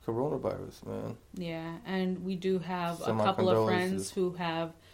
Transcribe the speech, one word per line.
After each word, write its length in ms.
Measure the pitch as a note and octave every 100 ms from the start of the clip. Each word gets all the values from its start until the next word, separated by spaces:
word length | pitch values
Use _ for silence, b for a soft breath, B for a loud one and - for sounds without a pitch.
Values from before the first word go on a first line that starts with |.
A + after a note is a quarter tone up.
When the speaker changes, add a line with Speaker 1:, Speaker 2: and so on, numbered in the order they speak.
| -
Speaker 1:
coronavirus, 800 | A2+ C#3+ D3 G2+ F#2 F#2+ - G#2
man. 300 | G#2 A2 A2+ - F#3+
Speaker 2:
Yeah, 420 | E3+ E3 E3 E3 -
and 400 | F#3+ F#3 F3+ F3+
we 100 | F#3
do 240 | F#3+ F#3
have 400 | E3 F3+ E3+ E3+
a 40 | -
Speaker 1:
Send 120 | A2
my 40 |
Speaker 2:
couple 260 | G#2+ - F#3
of 60 | F3+
Speaker 1:
condolences. 340 | F#3 F3+ F#3
Speaker 2:
friends 220 | F#3+ F#3+
who 200 | G3 F3+
have, 400 | F3 E3+ E3 E3 - b